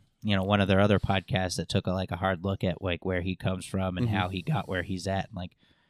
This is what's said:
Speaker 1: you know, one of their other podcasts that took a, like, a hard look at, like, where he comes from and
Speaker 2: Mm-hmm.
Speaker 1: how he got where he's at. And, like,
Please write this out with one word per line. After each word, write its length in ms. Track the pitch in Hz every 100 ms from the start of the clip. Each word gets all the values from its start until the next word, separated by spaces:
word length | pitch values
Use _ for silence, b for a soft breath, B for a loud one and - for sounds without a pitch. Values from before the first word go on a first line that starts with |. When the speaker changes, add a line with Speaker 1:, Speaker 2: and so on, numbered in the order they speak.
| _ _
Speaker 1:
you 140 | 107 95
know, 80 |
one 160 | 95 104
of 80 | 95
their 100 | 95
other 220 | 104 98
podcasts 560 | - 98 - 95 92 -
that 120 | 85
took 200 | 101 95
a, 20 |
like, 220 | 92 92
a 40 | 87
hard 280 | 95 90
look 180 | 95 95
at, 180 | 92 80
like, 240 | 92 85
where 180 | 92 90
he 120 | 92
comes 320 | 92 92 92 -
from 300 | 98 92 90
and 80 | 117
Speaker 2:
Mm-hmm. 80 |
Speaker 1:
how 140 | 95 92
he 120 | 95
got 260 | 85 143 -
where 160 | 92
he's 240 | 87 92 95
at. 180 | 95 -
And, 40 | 95
like, 200 | 90 - _ _